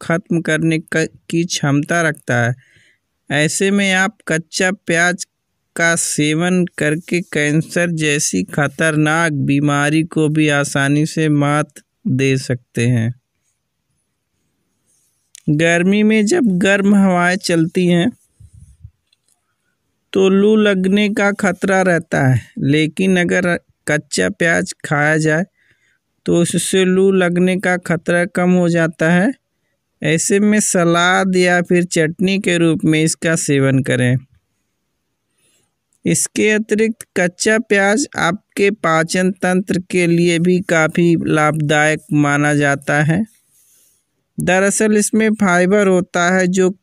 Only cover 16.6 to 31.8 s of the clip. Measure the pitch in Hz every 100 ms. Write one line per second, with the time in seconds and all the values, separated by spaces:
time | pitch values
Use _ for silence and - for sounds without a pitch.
16.6 | 196 202 196 202 196 175 175 185 - 165
17.6 | 160 185 175 175 214 - _ _ - -
18.6 | - _ - _ _ _ _ _ _ _
19.6 | _ _ _ _ _ 196 190 196 208 220
20.6 | 208 190 185 202 208 220 202 202 196 180
21.6 | 196 190 185 165 - 156 131 120 - -
22.6 | 139 151 156 - 190 180 175 185 175 170
23.6 | _ _ - 147 - - 185 - 170 175
24.6 | 185 - - 147 151 156 156 156 196 _
25.6 | _ _ _ _ _ _ - 170 170 175
26.6 | - 190 185 185 196 190 175 180 185 185
27.6 | 185 180 - 170 - 175 175 - 180 180
28.6 | 175 170 165 - 160 175 226 - _ _
29.6 | _ _ _ - 151 160 - 202 208 214
30.6 | - 185 170 170 180 190 190 185 180 180
31.6 | 170 175